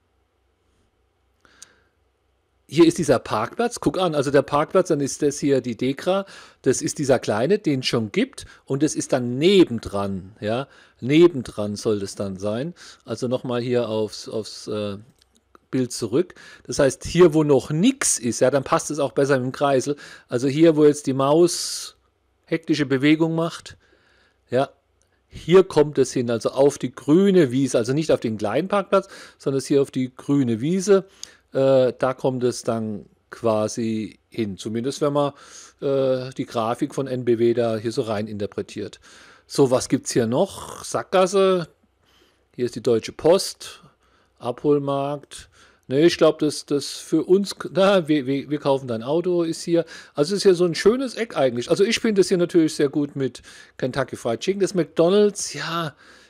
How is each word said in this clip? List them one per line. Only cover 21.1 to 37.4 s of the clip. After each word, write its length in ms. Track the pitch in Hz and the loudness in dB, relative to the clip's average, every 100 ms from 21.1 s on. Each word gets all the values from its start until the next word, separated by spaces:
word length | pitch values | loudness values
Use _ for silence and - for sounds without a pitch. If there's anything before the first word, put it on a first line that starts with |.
Maus 840 | 131 135 156 170 - - - - _ _ _ _ _ | 0 2 4 4 2 -8 -10 -12 _ _ _ _ _
hektische 420 | _ 165 - 147 135 | _ -8 -2 -2 0
Bewegung 480 | 131 143 156 165 | 0 2 2 2
macht, 420 | 160 165 - - - _ _ _ _ _ _ _ | -2 -4 -6 -18 -20 _ _ _ _ _ _ _
ja, 200 | 123 139 _ _ _ _ _ _ | -2 -2 _ _ _ _ _ _
hier 320 | - - 185 | -14 4 6
kommt 360 | 185 - 147 143 | 6 4 2 2
es 120 | 127 | 0
hin, 200 | 135 120 | 0 -2
also 220 | 120 127 | -2 -2
auf 260 | - 143 139 | 2 2 2
die 120 | 127 | -8
grüne 600 | - - 160 196 185 143 | -8 2 4 6 4 4
Wiese, 240 | 127 135 - | 2 0 0
also 160 | 113 | 0
nicht 180 | 139 156 | -2 0
auf 100 | 135 | 0
den 180 | 117 107 | 0 -4
kleinen 300 | 104 117 185 | -2 -2 0
Parkplatz, 400 | 202 190 196 - - - _ | -2 2 0 0 -16 -20 _
sondern 220 | - 139 | -4 -4
es 80 | - | 2
hier 160 | 143 | 2
auf 80 | 139 | 2
die 200 | - 127 | -2 -6
grüne 480 | - - 143 127 113 | -8 -2 0 2 -2
Wiese. 420 | 139 190 185 196 190 _ - _ _ | -2 -2 4 2 2 _ -20 _ _
Äh, 400 | 135 135 135 127 113 | 0 4 4 4 0
da 160 | 127 | -4
kommt 300 | 131 143 127 | -2 -4 0
es 180 | 123 117 | -2 -2
dann 420 | - 113 110 104 - _ _ | -4 -4 -4 -8 -14 _ _
quasi 880 | - 113 107 107 - 113 110 104 - _ | -4 -2 0 -2 -4 -4 -4 -8 -14 _
hin, 260 | - 107 92 | -8 -6 -6
zumindest 460 | 113 110 123 135 | -8 -6 -6 -4
wenn 100 | 147 | -2
man, 220 | 147 143 139 - - - _ | 0 -2 -4 -20 -20 -20 _
äh, 480 | 147 135 135 131 127 | -4 0 0 -2 -6
die 160 | - 127 | -10 -6
Grafik 480 | 120 110 120 143 | -4 -2 -4 -6
von 120 | - 135 | -6 -6
N 200 | 127 123 | -4 0
B 120 | |
W 140 | 113 | 2